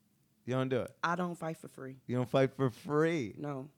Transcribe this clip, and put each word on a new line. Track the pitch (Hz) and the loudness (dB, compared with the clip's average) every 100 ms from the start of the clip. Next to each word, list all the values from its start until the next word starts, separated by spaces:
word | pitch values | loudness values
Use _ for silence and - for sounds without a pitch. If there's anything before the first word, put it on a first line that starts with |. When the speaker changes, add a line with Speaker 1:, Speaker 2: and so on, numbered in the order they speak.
| _ _ _ _ - | _ _ _ _ -4
Speaker 1:
You | |
don't | 131 131 | 0 0
do | 127 | 0
it? | 95 - | -2 -4
Speaker 2:
I | 165 170 | -2 0
don't | 175 | -2
fight | 170 160 165 | -4 -6 -8
for | - | -12
free. | - 131 131 - | -14 -14 -12 -2
Speaker 1:
You | |
don't | 123 123 | -2 2
fight | 139 135 | 4 4
for | - 135 | 4 0
free? | - - 147 165 170 107 - | 0 0 2 4 2 -2 -6
Speaker 2:
No. | 147 139 143 | -8 -8 -10